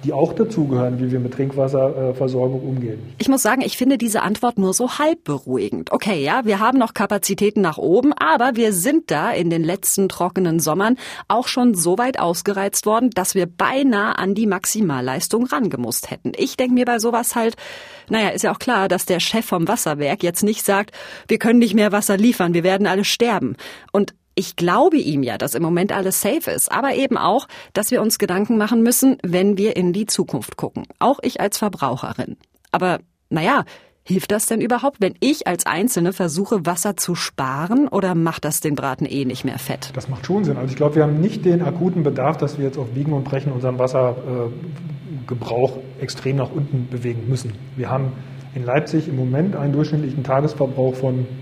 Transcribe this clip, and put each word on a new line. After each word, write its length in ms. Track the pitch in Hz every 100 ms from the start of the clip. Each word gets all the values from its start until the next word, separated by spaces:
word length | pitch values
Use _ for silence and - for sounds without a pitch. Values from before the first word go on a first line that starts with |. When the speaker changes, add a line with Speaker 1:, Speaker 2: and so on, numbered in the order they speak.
Speaker 1:
die 80 | 135
auch 200 | 135 165
dazugehören, 680 | - 214 - 143 127 123 123
wie 100 | 127
wir 80 | 127
mit 160 | 123
Trinkwasserversorgung, 1300 | - 135 139 135 139 131 131 131 127 135 127 127 131
äh, 40 | 135
umgehen. 320 | 131 120 110 107 -
Speaker 2:
Ich 100 | -
muss 140 | 269
sagen, 200 | 214 254
ich 140 | 220 -
finde 220 | 254 269
diese 240 | 233 202
Antwort 340 | 180 208 240 233
nur 160 | 185
so 180 | 185 247 -
halb 240 | 302 330
beruhigend. 680 | - 143 - 127 101 113 80
Okay, 320 | - 196 185
ja, 200 | 139 220
wir 160 | 226 196
haben 180 | 220 262
noch 160 | 226
Kapazitäten 680 | - 202 202 - 202 208 214
nach 160 | 185 151
oben, 340 | 127 190 269
aber 400 | - 311 311 247
wir 180 | 233 226
sind 380 | 190 190 311 320
da 220 | 147 185
in 180 | - 170
den 140 | 165
letzten 440 | 160 196 - - 190
trockenen 520 | - 180 185 180 165
Sommern 340 | 147 160 208 254 - - -
auch 220 | 214 247
schon 260 | - 247
so 240 | 190 170 190
weit 220 | 247 254
ausgereizt 680 | 170 165 - 190 196 - -
worden, 240 | 220 254
dass 240 | 208 180
wir 120 | 190 175
beinahe 680 | - 196 262 277 208 214 -
an 160 | 185 208
die 100 | 226
Maximalleistung 1000 | 185 - 208 202 135 123 131 - 214 254
rangemusst 640 | 294 208 127 120 - -
hätten. 180 | - - -
Ich 200 | - -
denk 160 | 254
mir 100 | 247
bei 160 | 247 233
sowas 340 | 233 233 240
halt, 220 | - 226 226 - - - - -
naja, 200 | 220 202
ist 160 | -
ja 80 | 214
auch 80 | 208
klar, 260 | - 233 190
dass 180 | 185
der 140 | - 175
Chef 280 | - 220 226
vom 200 | 180 165
Wasserwerk 560 | 226 - 147 143 196
jetzt 220 | 170 170
nicht 200 | 208 220
sagt, 280 | - 196 208 - - - -
„Wir 120 | 220
können 200 | 240 240
nicht 160 | 233
mehr 160 | 208 208
Wasser 260 | 202 - 196
liefern, 380 | 226 240 175
wir 80 | 170
werden 240 | 175 190 202
alle 160 | 190
sterben.“ 540 | 208 - 240 196 127 127 - - -
Und 240 | 202 196 - _
ich 200 | - 190
glaube 440 | - 175 190 330 311
ihm 260 | - 147
ja, 120 | 123 104
dass 200 | 131 127
im 80 |
Moment 260 | 160 175 190
alles 300 | 185 185 190
safe 280 | 208 302 -
ist, 180 | 80 -
aber 240 | - 269
eben 240 | - 269 226
auch, 300 | 170 220 - - -
dass 180 | - 214
wir 100 | 254
uns 200 | 214 -
Gedanken 360 | 202 180 208 226
machen 280 | 208 233
müssen, 340 | 226 247 269 254
wenn 340 | 180 175 196 196
wir 180 | 208 -
in 160 | 180
die 140 | 175 214
Zukunft 500 | - 180 135 107 -
gucken. 280 | 123 - - -
Auch 180 | 220 285
ich 180 | - -
als 180 | 202 -
Verbraucherin. 760 | 208 - 135 123 - - - - _ _ _
Aber, 300 | 185 180 165 - _ _
naja, 340 | 160 170 277 165 - _ _
hilft 260 | - 185 -
das 160 | 208 -
denn 140 | 226
überhaupt, 380 | 220 240 269 -
wenn 160 | 190 -
ich 300 | 247 311 -
als 180 | 175 -
Einzelne 460 | 147 202 - 170
versuche, 520 | 190 175 147 196 214
Wasser 320 | 160 175 208 196
zu 200 | - 175
sparen, 720 | - - 135 135 170 240 285
oder 260 | 202 190
macht 300 | 170 165 160
das 160 | 147 160
den 160 | 160 143
Braten 300 | 135 131 139
eh 180 | 135
nicht 200 | 131 107
mehr 140 | 135 120
fett? 320 | - 131 -
Speaker 1:
Das 140 | - -
macht 160 | 131
schon 200 | - 190
Sinn. 120 | 180 135
Also 140 | 131
ich 60 | -
glaube, 180 | 147
wir 80 | 151
haben 180 | 151 151
nicht 240 | 190 -
den 160 | 180 170
akuten 440 | 170 - 180 180
Bedarf, 320 | 143 131 131 156
dass 220 | 143 143
wir 60 | 135
jetzt 120 | 131
auf 120 | 120
Biegen 240 | 123 147
und 100 | 143
Brechen 260 | 127 143 139
unseren 300 | 123 127 123
Wassergebrauch, 2000 | 127 131 127 120 - 123 117 - 175 143 160 147 - 147 120 120 113 117 127 -
äh, 220 | - -
extrem 360 | 131 - 135 135
nach 160 | 123
unten 340 | 165 143 131 123
bewegen 400 | 123 120 117 110
müssen. 260 | 131 120 104 -
Wir 160 | - 113
haben 220 | 131 139 - - - -
in 100 | 131
Leipzig 440 | 120 131 160 160 160
im 80 | 131
Moment 400 | 127 131 185 160
einen 160 | 143
durchschnittlichen 500 | 143 151 156 147 135
Tagesverbrauch 720 | 131 131 147 - 135 123 131
von 320 | 127 135 127 120 -